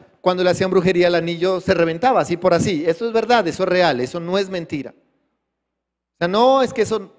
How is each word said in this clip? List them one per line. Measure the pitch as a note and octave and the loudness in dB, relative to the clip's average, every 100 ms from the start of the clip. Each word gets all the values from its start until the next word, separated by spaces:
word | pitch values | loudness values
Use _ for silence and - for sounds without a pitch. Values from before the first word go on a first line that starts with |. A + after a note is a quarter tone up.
| _ _ | _ _
cuando | F#3 F3+ | -2 0
le | F3+ | 0
hacían | F3 F#3+ | 0 0
brujería | F#3+ F3 F3 F3 | 2 2 2 2
el | F3 | 0
anillo | E3 E3+ F3+ F#3 | -2 -4 -2 -2
se | F3+ | 0
reventaba, | F3 E3+ E3 B3 A3+ | 0 0 0 0 2
así | C#3 E3+ | 0 0
por | F#3 | 2
así. | E3+ G#3 D#3+ E3 | 2 0 -2 -2
Eso | E3 A#3 | -2 -2
es | |
verdad, | A3+ A3 A#3+ E3+ | -2 2 2 2
eso | C#3 | -2
es | F3+ | 0
real, | F3+ F3 B2+ | 2 2 0
eso | B2+ E3+ | -4 -6
no | E3+ F#3+ | -4 -4
es | F#3+ | -4
mentira. | F#3 E3 D3+ B2+ - | -8 -8 -8 -10 -16
O | _ _ _ _ _ _ _ _ _ _ _ - | _ _ _ _ _ _ _ _ _ _ _ -6
sea, | F3 | -2
no | G3+ B3+ C4+ | 2 4 4
es | A#3 | 2
que | G3 | -2
eso, | G#3 G#3+ G3 | -2 -4 -8